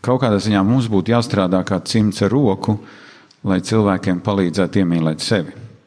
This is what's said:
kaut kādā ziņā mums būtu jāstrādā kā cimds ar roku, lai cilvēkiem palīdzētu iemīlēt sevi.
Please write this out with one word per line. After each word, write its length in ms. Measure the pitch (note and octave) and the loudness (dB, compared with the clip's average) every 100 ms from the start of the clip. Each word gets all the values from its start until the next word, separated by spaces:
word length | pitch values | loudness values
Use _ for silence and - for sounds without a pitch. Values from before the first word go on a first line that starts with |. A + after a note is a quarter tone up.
kaut 220 | - B2+ | 0 0
kādā 160 | B2 G2+ | 2 0
ziņā 220 | G#2 G2+ | 2 2
mums 240 | G2 B2+ A#2 | 2 2 2
būtu 240 | G2+ E2+ | 0 2
jāstrādā 480 | A#2 A#2 G#2 F#2 F#2 F2 | 0 0 0 0 0 0
kā 160 | F#2 | -4
cimds 380 | - A#2 G#2+ F#2 | -2 0 0 2
ar 80 | G2+ | 0
roku, 460 | B2 C3 F#2+ - A2 - - - - _ _ | 2 2 0 -2 -4 -6 -20 -20 -20 _ _
lai 160 | - F#2 | -2 -2
cilvēkiem 640 | F2 A2 G2+ F#2 - F2+ | 0 0 2 0 0 -2
palīdzētu 560 | G#2+ G2+ F2+ E2 F2 G2+ | -2 0 0 0 0 0
iemīlēt 400 | F2 E2+ D#2+ D#2 | 0 0 0 -4
sevi. 320 | - G#2+ D#2 - - - | -2 -2 -2 -12 -20 -20